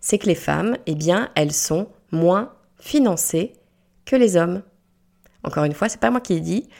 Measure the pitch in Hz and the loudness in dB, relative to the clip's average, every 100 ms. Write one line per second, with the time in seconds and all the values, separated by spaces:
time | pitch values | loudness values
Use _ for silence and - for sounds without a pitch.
0 | - 208 202 165 - 151 208 240 - 151 | -2 0 0 0 -2 -2 -2 -4 -6 -2
1 | 156 190 247 - 147 147 - 160 208 - | 0 0 0 -2 0 -2 -2 -4 -4 -14
2 | _ 165 170 190 233 - _ _ - 294 | _ 2 2 2 -2 -14 _ _ -2 2
3 | 247 170 - 165 208 - _ _ _ _ | 2 0 -2 -2 -4 -8 _ _ _ _
4 | - 262 226 175 170 185 - _ _ _ | -2 4 4 4 2 -4 -10 _ _ _
5 | _ _ _ _ 139 151 151 147 226 - | _ _ _ _ -6 -2 -2 0 -4 0
6 | 226 247 240 165 165 202 - | 0 0 -2 -2 -2 -4 -6